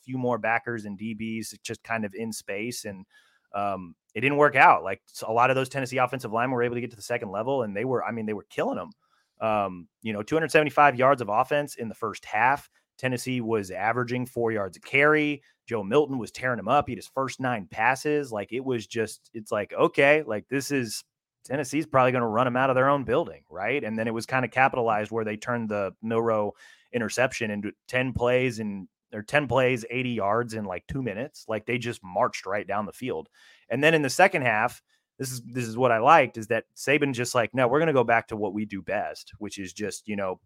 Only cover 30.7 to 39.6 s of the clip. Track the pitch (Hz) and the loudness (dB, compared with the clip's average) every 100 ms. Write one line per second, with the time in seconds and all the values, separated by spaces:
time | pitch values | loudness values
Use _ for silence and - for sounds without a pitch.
30.7 | 90 - 135 123 98 147 - - 107 - | -8 -8 -6 -6 -6 -8 -12 -6 -6 -2
31.7 | 123 120 117 92 95 120 - 95 104 92 | -4 -4 -8 -6 -2 -2 -2 -6 -6 -4
32.7 | 101 98 - 82 80 76 _ - _ - | -6 -6 -8 -8 -8 -10 _ -20 _ -6
33.7 | 123 151 160 139 - 196 165 123 107 120 | 2 4 4 2 4 4 4 0 2 0
34.7 | - _ _ _ - 131 127 120 123 113 | -4 _ _ _ -10 -8 -8 -8 -6 -4
35.7 | 110 127 113 127 165 120 113 107 110 - | 2 4 6 8 8 6 -2 -2 -2 -4
36.7 | - - 147 139 120 123 123 110 127 123 | -6 0 2 2 0 -2 0 0 2 2
37.7 | 143 165 135 113 113 - 110 101 104 107 | 2 2 2 4 2 0 -6 -4 -4 -6
38.7 | 98 87 101 80 76 - - 104 101 | -8 -4 -4 -4 -10 -16 -12 -12 -10